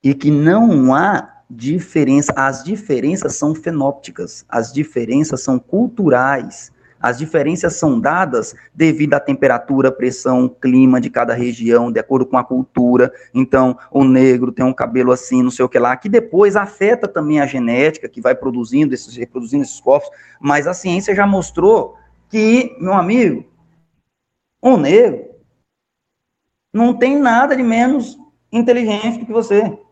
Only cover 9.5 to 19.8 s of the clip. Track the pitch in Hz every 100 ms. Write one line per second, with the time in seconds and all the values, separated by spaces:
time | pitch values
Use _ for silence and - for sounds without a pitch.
9.5 | 120 - 135 131 131 127 123 131 127 127
10.5 | - 131 127 131 127 117 - 120 117 120
11.5 | 117 113 117 120 113 - 135 127 127 120
12.5 | 127 131 - 123 123 123 - - 127 127
13.5 | 135 131 123 - 139 135 131 131 123 127
14.5 | 120 127 127 123 123 123 127 - 127 127
15.5 | 123 127 123 120 131 208 226 233 170 202
16.5 | 202 196 - 196 233 208 175 151 151 139
17.5 | 135 117 120 151 156 - - 120 127 135
18.5 | 123 113 131 151 127 - 120 120 127 117
19.5 | 143 135 -